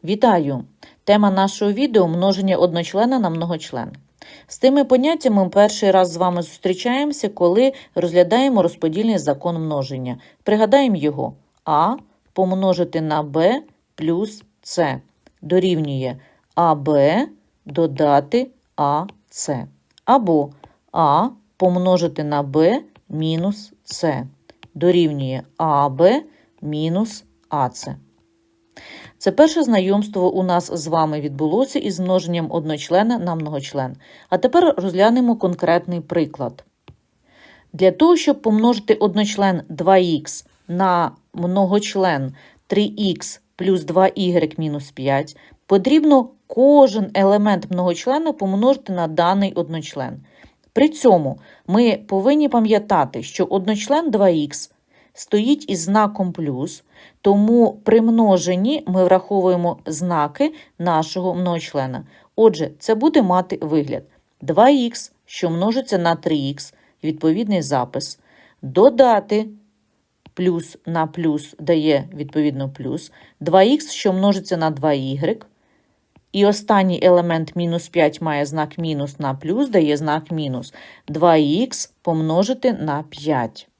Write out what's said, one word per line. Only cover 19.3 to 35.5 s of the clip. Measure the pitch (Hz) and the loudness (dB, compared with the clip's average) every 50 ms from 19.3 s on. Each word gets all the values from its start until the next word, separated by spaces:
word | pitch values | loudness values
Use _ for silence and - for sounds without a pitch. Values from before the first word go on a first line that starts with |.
| - - - - 147 123 - - _ _ _ _ _ _ _ | -12 -10 -6 -6 -6 -6 -8 -12 _ _ _ _ _ _ _
Або | - 240 277 226 175 165 151 143 143 143 _ - - _ _ _ _ | 2 2 2 2 2 0 0 0 -2 -8 _ -20 -20 _ _ _ _
А | - 170 165 147 143 156 202 240 - _ _ _ _ _ | -2 0 2 2 2 2 0 -2 -6 _ _ _ _ _
помножити | 185 185 180 180 180 185 185 180 170 165 156 - 156 | 0 0 0 0 0 0 0 2 0 -2 -4 -4 -6
на | 147 147 147 143 | -4 -2 -4 -4
Б | 139 135 156 160 170 220 285 339 - _ _ _ _ | -2 0 2 2 2 2 0 -4 -10 _ _ _ _
мінус | - 151 156 160 160 165 170 196 202 208 - - _ _ _ | -8 -6 -4 -4 -4 -2 -4 -4 -6 -6 -12 -20 _ _ _
С | - - - - 165 143 131 123 - _ _ _ _ - _ - - _ | -14 -12 -6 -4 -4 -4 -4 -8 -12 _ _ _ _ -20 _ -20 -20 _
дорівнює | 151 156 175 180 175 170 156 147 143 139 131 131 131 - _ _ _ | -2 0 2 2 4 2 0 0 -4 -6 -6 -6 -8 -10 _ _ _
А | 165 160 151 143 143 143 | -2 0 0 0 0 0
Б | 139 131 165 185 233 294 311 - _ _ _ _ _ _ | 0 4 4 4 4 2 -4 -8 _ _ _ _ _ _
мінус | - 147 151 151 156 160 170 185 220 226 - - _ _ _ _ _ _ | -10 -8 -6 -4 -4 -2 -2 -2 -4 -4 -6 -14 _ _ _ _ _ _
А | - 147 131 123 | -4 -4 -4 -4
С. | - - - 143 139 139 _ _ _ _ _ _ _ _ _ _ _ _ _ _ _ - - - - - - - _ _ | -4 -8 -12 -12 -14 -16 _ _ _ _ _ _ _ _ _ _ _ _ _ _ _ -20 -20 -20 -20 -20 -20 -20 _ _
Це | - 202 | -4 -2
перше | 190 - 302 320 311 339 302 | 4 4 4 4 4 0 0
знайомство | 233 226 202 185 190 196 202 208 208 208 196 180 185 - | 2 2 2 2 2 0 0 0 -2 -2 0 0 0 0
у | 190 185 | 0 -2
нас | 185 175 175 175 - - | 0 0 0 -2 -2 -8
з | 170 151 160 | -8 -6 -2
вами | 156 165 160 156 151 151 | 0 0 0 0 -2 -4
відбулося | 143 147 139 135 151 151 160 214 269 277 - 294 | -6 -6 -6 -4 -2 -2 0 0 -2 0 -2 -6
із | - 208 185 165 | -4 -4 -4 -4
множенням | 185 185 185 185 - 165 175 170 165 - | -2 0 0 -2 0 -2 -4 -4 -4 -4
одночлена | - 165 156 156 156 147 147 - 170 185 208 226 247 226 | -4 -6 -4 -4 -6 -6 -6 0 0 2 2 2 0 -2
на | 170 175 170 | -2 -6 -6
многочлен. | 160 156 151 151 143 139 139 - 143 135 127 127 - _ - - - - _ | -6 -6 -6 -8 -8 -10 -8 -6 -6 -6 -6 -8 -14 _ -20 -20 -20 -8 _
А | - 185 | -4 0
тепер | - 262 254 339 370 330 285 - | 0 2 2 4 4 4 2 0
розглянемо | 180 196 165 185 196 220 233 254 254 240 233 | -2 -4 0 2 4 4 4 4 2 2 0
конкретний | 226 - 185 | 0 0 -2